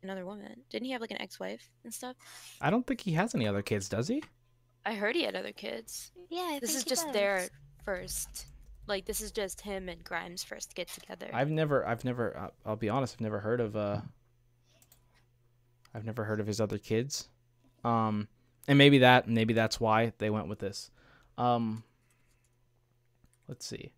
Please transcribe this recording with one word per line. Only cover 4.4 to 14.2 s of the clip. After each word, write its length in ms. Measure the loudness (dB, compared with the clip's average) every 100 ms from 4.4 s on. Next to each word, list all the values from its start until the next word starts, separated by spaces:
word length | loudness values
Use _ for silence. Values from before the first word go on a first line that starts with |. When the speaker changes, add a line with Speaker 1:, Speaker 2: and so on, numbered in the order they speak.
| _ _ _ _
Speaker 1:
I 100 | -6
heard 220 | -2 0 0
he 80 |
had 100 | 0
other 160 | -2 -8
kids. 600 | -10 -8 -8 -10 -14 -14 -18 -10
Speaker 3:
Yeah, 120 | -6
I 180 | -4 -4
Speaker 1:
This 100 | -4
Speaker 3:
think 80 | -4
Speaker 1:
is 60 |
Speaker 3:
he 60 | -2
Speaker 1:
just 140 | -2 -2
Speaker 3:
does. 60 |
Speaker 1:
their 360 | 0 2 0 -2 -10 -20 -14
first, 600 | -8 -6 -6 -8 -8 -12 -16 -18 -20 -20 -6
like, 180 | -6
this 160 | -4 -6
is 120 | -6
just 300 | -4 -4 -4
him 260 | -8 -6 -6
and 160 | -12
Grimes' 400 | -8 -8 -8 -10
first 320 | -10 -10 -10 -10
get 100 | -10
together. 420 | -10 -14 -14 -6
Speaker 2:
I've 180 | 0 0
never, 340 | 2 2 2
I've 200 | 2 -2
never, 320 | -2 -2 -2 -2
uh, 140 | -10 -10
I'll 120 | -6 -2
be 120 | 0
honest, 260 | 0 -2 -2
I've 40 |
never 200 | -4 -2
heard 200 | 0 0
of, 140 | 0
uh, 280 | 0 -2 -2 -4 -14